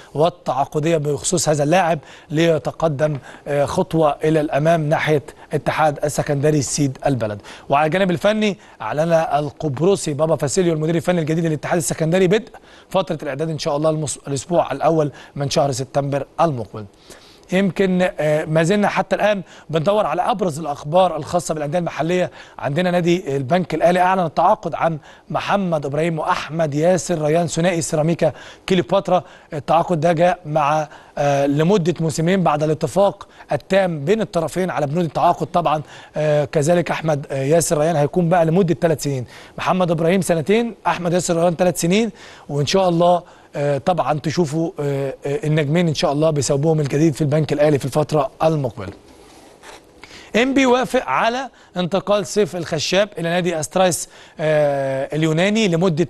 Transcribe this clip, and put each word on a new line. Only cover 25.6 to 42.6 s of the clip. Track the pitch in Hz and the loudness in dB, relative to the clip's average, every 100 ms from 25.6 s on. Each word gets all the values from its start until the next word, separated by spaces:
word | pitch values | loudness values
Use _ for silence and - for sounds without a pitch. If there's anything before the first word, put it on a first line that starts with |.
| 185 156 143 | 0 -2 -2
إبراهيم | 143 170 160 | -2 -2 -2
وأحمد | 170 - - 160 160 | -2 -4 -4 -4 -2
ياسر | 143 165 185 - 170 | 2 2 2 0 -2
ريان | 151 165 170 | 0 0 0
ثنائي | 165 175 165 | 0 0 0
سيراميكا | - 156 156 165 156 - - - - | -2 0 0 0 0 -2 -12 -14 -2
كليوباترا. | 185 175 196 190 175 - - - | 0 2 0 2 0 -2 -12 -12
التعاقد | 156 - 165 170 170 | -8 0 0 2 0
ده | 165 | 0
جاء | 156 180 175 151 | 2 2 0 -2
مع، | 151 143 156 151 - - - | 0 2 0 -2 -10 -12 -2
آه، | 143 139 139 | 0 2 2
لمدة | 143 160 208 165 160 | 2 2 2 2 -2
موسمين | 160 143 165 196 | -2 -2 0 2
بعد | 165 147 | 2 2
الاتفاق | 156 151 147 180 202 - - - - | 0 0 -2 2 2 0 -12 -20 -6
التام | 147 - 190 185 160 | -6 0 0 2 -2
بين | 139 220 | 0 0
الطرفين | 196 170 160 175 185 | 0 -2 -2 -2 -4
على | 131 147 | -2 -2
بنود | 160 | -2
التعاقد | 170 151 165 175 156 | -2 2 2 2 -2
طبعًا. | 175 156 151 - - - 156 | 0 0 0 -4 -16 -10 -2
آه، | 151 147 | 2 2
كذلك | 143 160 143 175 - | 2 0 2 2 0
أحمد، | 156 156 147 151 | -2 -2 -2 -4
آه، | 135 | -4
ياسر | 135 170 - 156 | 2 2 2 0
ريان | 156 160 | 2 2
هيكون | 147 185 165 | 0 2 2
بقى | 175 165 | 2 4
لمدة | 170 170 170 | 2 2 2
ثلاث | 170 151 | 0 0
سنين، | 147 131 120 - - - | -2 -6 -8 -14 -18 -6
محمد | - 180 180 | -2 0 0
إبراهيم | 160 165 190 | 2 2 2
سنتين، | 170 165 151 214 233 196 180 | 2 0 2 2 0 -4 -4
أحمد | 160 175 | -2 -2
ياسر | 175 - 165 | -2 0 2
ريان | 175 160 | 2 2
ثلاث | 180 - | 0 0
سنين، | 170 202 226 - - - - | 0 2 0 -6 -18 -20 -6
وإن | 143 | -4